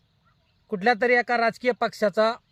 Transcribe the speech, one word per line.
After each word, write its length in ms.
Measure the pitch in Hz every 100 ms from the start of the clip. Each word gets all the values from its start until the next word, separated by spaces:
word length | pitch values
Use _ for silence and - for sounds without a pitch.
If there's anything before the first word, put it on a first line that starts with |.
| _ _ _ _ _ _ _
कुठल्या 260 | 208 208 233
तरी 140 | 240
एका 220 | 247 233 240
राजकीय 340 | 233 - 247
पक्षाचा 640 | 233 233 - 214 202 220 233 _